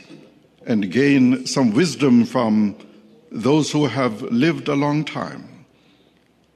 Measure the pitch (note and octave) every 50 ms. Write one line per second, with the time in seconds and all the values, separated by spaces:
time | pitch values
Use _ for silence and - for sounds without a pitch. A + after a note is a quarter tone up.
0 | - - - - - - _ _ _ _ _ _ - - A#2+ G#2 G2+ F#2 G2 B2
1 | C#3+ C#3+ C#3 C3+ B2+ B2 B2+ A#2+ - - - C#3+ C3 A2+ G#2 C#3 F#3 D#3+ B2+ A2+
2 | D3 C3+ B2 A#2+ A2+ - - B2+ A#2+ A2 G#2+ G#2+ G#2 G2+ G2+ - - - - -
3 | - _ - - _ - - A#2 G#2+ B2+ D3 D#3 C#3 - - D3+ D3 C3 A2+ C#3
4 | B2+ A#2+ G#2+ G#2+ - - A#2 A#2 C#3+ E3 D3+ C#3 C3 D3 C#3+ C#3 D3 D3 D3 D3+
5 | D3 - - C3+ F#2 E2 C#2 - - A#2 A#2+ - - _ _ _ _ _ _ _
6 | _ _ _ _ _ _ _ _ _ _ _